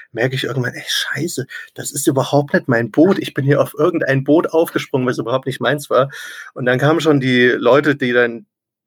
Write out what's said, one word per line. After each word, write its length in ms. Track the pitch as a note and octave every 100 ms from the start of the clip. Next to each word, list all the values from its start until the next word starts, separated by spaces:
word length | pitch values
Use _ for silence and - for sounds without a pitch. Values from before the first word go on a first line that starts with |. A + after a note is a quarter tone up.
| -
merk 220 | A2 B2+
ich 100 | C3
irgendwann, 300 | - B2+ B2
„Ey, 100 | C3+ -
Scheiße, 600 | - - C3+ F3 - A#2+ - -
das 160 | - -
ist 140 | C#3+ E3
überhaupt 460 | C3 B2 C#3+ C#3+
nicht 140 | F3+ -
mein 220 | A#2 A2+
Boot. 280 | - F3+ -
Ich 160 | -
bin 100 | -
hier 160 | C3+ C#3+
auf 120 | - -
irgendein 460 | E3+ E3+ - C3+
Boot 240 | C3+ D#3 -
aufgesprungen, 560 | D#3+ E3+ - - C3+ B2+
was 100 | A2+
überhaupt 280 | A2+ C3 C3+
nicht 140 | -
meins 300 | A#2+ C#3+ -
war.“ 200 | A#2+ C#3 - - - -
Und 120 | - B2
dann 120 | B2+
kamen 220 | C#3 E3
schon 200 | D#3 D3
die 280 | C3 B2 B2
Leute, 480 | G#2+ A#2+ C#3 D3 C#3
die 160 | B2
dann 340 | A#2+ A#2+ A#2 - _ _ _